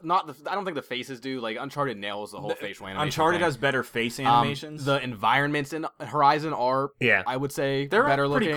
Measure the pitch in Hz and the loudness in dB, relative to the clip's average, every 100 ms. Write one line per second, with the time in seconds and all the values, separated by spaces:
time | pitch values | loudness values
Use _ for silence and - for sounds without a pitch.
0 | 165 180 156 135 147 190 190 147 - 123 | 0 0 0 -8 -6 -4 -4 -6 -6 -8
1 | 127 127 127 131 113 110 139 143 139 104 | -8 -10 -8 -6 -6 -6 -6 -4 -2 -4
2 | 101 104 104 98 104 - 104 92 95 95 | -6 -6 -8 -8 -6 -6 -8 -10 -8 -4
3 | 151 165 160 175 170 120 139 131 117 120 | -2 2 2 2 0 0 0 0 -2 -2
4 | 117 120 127 120 139 143 156 151 139 139 | -4 0 4 4 4 -2 -8 -6 0 0
5 | 127 107 110 131 143 147 143 160 160 - | -2 0 2 4 4 0 -2 -6 -8 -10
6 | 120 143 143 151 156 135 123 131 139 - | -4 4 6 4 0 0 2 2 0 0
7 | 123 101 92 127 139 - 139 135 143 196 | 4 4 2 -2 -4 -2 -2 0 0 2
8 | 277 139 139 143 202 | 4 4 2 2 2